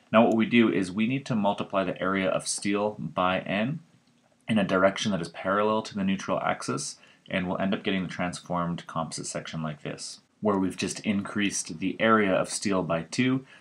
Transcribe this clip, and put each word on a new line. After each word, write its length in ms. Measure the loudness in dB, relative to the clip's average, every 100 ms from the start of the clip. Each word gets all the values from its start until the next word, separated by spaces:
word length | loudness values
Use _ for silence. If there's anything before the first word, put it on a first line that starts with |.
| 2
Now 140 | 6
what 100 | 6
we 100 | 4
do 240 | 4 6 6
is 220 | 4 0
we 160 | -2 -2
need 180 | -2 -2
to 80 |
multiply 480 | 0 0 0 -2 -2
the 180 | -2 -2
area 280 | 0 2 2
of 180 | 0 -2
steel 500 | -4 0 0 0 -4
by 400 | -6 0 0 0
N 400 | 0 -2 -2 -4 -10 _ _ _ _ _ 0
in 100 | 2
a 100 | 2
direction 440 | 4 4 2 -2
that 100 | -2
is 80 | -4
parallel 520 | -6 -2 2 2 0
to 140 | -2
the 80 | -2
neutral 360 | 0 0 -2 -2
axis, 560 | -2 -4 -4 -6 -6 -12 -20 _ -6
and 180 | -4 -2
we'll 140 | -2
end 120 | -2
up 100 | -2
getting 200 | -2 -2
the 60 | -4
transformed 760 | -4 -4 -6 -4 -2 -2 -4
composite 400 | -6 -6 -4 -6
section 380 | -8 -8 -8 -6
like 180 | -6 -6
this, 380 | -10 -10 -12 -16 _ -4
where 160 | 0 2
we've 180 | 0
just 240 | -2 -4 -4
increased 800 | -2 0 0 -2 0 -2 -8 -4
the 160 | -4 2
area 320 | 4 4 4
of 160 | 2 0
steel 340 | -2 0 0
by 200 | 0 -2
two, 420 | -2 0 2 2 -4 -20